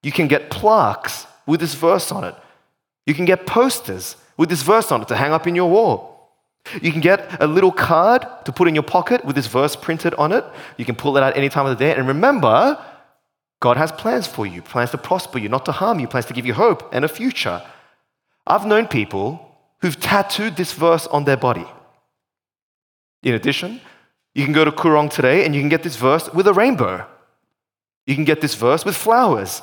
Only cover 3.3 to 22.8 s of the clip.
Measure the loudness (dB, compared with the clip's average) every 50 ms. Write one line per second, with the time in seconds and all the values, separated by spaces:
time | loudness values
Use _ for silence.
3.3 | 2 2 0 -2 0 2 2 2 0 -4 -8 -10 -10 -10 -10 -12 -14 _ _ _
4.3 | _ 0 0 0 0 -4 2 4 4 4 4 2 -2 -2 -2 -2 -2 -2 0 0
5.3 | 0 0 0 0 0 0 2 4 4 4 4 2 0 -2 -4 -12 -20 -20 _ _
6.3 | _ _ _ _ _ _ _ -14 -14 -6 -4 -4 -4 2 4 4 2 2 0 -8
7.3 | -4 -2 -2 2 2 4 4 4 2 2 0 2 4 4 4 4 4 2 0 -4
8.3 | -16 -12 -10 -10 -2 2 2 2 2 0 -2 0 -2 -2 0 2 0 0 0 -2
9.3 | -2 -2 -2 -2 0 0 0 0 -2 -6 -6 -6 -6 -2 -2 -4 -2 0 0 0
10.3 | 0 0 -2 -4 -14 -20 -20 -20 -12 -10 -6 -6 -6 -4 -4 0 2 2 2 2
11.3 | 2 0 -2 0 0 -2 -2 -2 0 0 0 0 2 0 0 -2 0 2 2 2
12.3 | 2 2 2 4 4 4 4 2 0 -2 -8 -20 -20 -20 _ _ _ _ _ _
13.3 | _ _ _ _ _ _ 2 2 2 2 2 -2 -4 -6 -4 -2 -2 -2 -4 -6
14.3 | -8 -8 -8 -8 -8 -12 -16 -6 -2 -2 -2 -2 -4 -10 -4 -4 -4 -4 -4 -6
15.3 | -8 -6 -4 -2 -4 -2 -2 -4 -4 -2 -2 -2 -2 -2 -4 -4 -4 -4 -4 -4
16.3 | -8 -8 -6 -4 0 2 2 2 2 0 -4 -6 -4 -2 -2 -2 -4 -4 -6 -6
17.3 | -4 -4 -6 -6 -6 -6 -10 -14 -20 _ _ _ _ _ _ _ _ _ _ _
18.3 | _ _ _ 0 0 0 2 2 2 2 2 0 -2 -4 -4 -2 -6 -6 -6 -6
19.3 | -8 -10 -16 _ _ _ _ _ _ _ -4 -4 -4 -4 -4 0 2 2 0 0
20.3 | -4 -4 -4 -6 -4 -6 -6 -6 -4 0 2 2 2 2 0 -2 -2 0 2 2
21.3 | 0 2 2 -2 -2 -2 -6 -14 -18 -20 _ _ _ _ _ _ _ _ _ _
22.3 | _ _ _ _ _ _ _ _ _ _